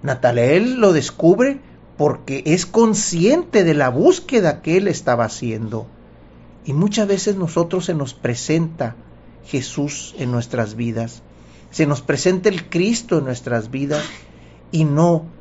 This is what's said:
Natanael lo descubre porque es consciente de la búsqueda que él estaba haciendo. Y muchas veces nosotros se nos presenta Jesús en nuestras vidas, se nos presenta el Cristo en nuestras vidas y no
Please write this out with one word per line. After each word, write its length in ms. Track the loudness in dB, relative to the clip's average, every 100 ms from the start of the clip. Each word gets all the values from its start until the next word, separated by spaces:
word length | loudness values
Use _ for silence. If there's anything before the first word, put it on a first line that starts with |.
| -4
Natanael 720 | 0 0 2 4 4 2 2
lo 140 | 4
descubre 640 | 4 0 0 2 4 2 0 -10 -20 -20 -2
porque 460 | -2 -2 -6 -6 0
es 200 | 0 0
consciente 960 | 2 4 2 -2 2 4 2 2 2
de 100 | 4
la 160 | 4 2
búsqueda 720 | 4 4 2 2 2 2 0
que 160 | 0 0
él 100 | 0
estaba 380 | -2 0 0 0
haciendo. 640 | -4 -6 -6 -6 -8 -10 -18 -20 -20 -20 -20 -20 -16 -4
Y 80 |
muchas 340 | 0 0 0 0
veces 280 | 0 0 -2
nosotros 500 | -2 -2 -2 -2 -2
se 80 |
nos 200 | -4 -4
presenta 840 | -6 -6 -4 -2 0 0 -4 -8 -8 -20 -20 -20 -20 -6
Jesús 720 | -6 -6 -6 -6 -6 -14 -8
en 140 | -4
nuestras 440 | -4 -4 -4 -4 -4
vidas, 460 | -6 -4 -8 -10 -20 -20 -20 -20 -18
se 140 | -2 0
nos 160 | 0
presenta 480 | -2 0 2 2 0
el 200 | -2 -6
Cristo 500 | -2 0 -2 0 -2
en 60 | -2
nuestras 440 | -6 -4 -4 -4
vidas 340 | -6 -4 -4 -6 -14 -20 -20 -20 -20 -6
y 140 | 0 2
no 400 | 4 4 2 -2 -18